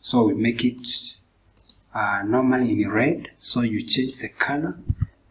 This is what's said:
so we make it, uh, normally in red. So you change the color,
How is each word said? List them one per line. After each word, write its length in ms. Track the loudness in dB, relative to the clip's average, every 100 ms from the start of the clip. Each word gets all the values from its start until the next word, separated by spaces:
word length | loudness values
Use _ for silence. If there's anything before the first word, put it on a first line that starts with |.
so 240 | -2 2
we 100 | 4
make 300 | 2 0 2
it, 220 | -2 -2 -4 -4 -6 -12 _ _ _ -20 -20 -20 _
uh, 280 | -4 -2 0 0
normally 560 | 2 4 2 2 2
in 80 | 2
red. 400 | 2 2 0 -6 -10
So 260 | -4 0
you 200 | 0 -2
change 340 | 0 0 0 -4
the 100 | -12
color, 500 | -4 -2 -2 -4 -6 -4 -2 -2 _ _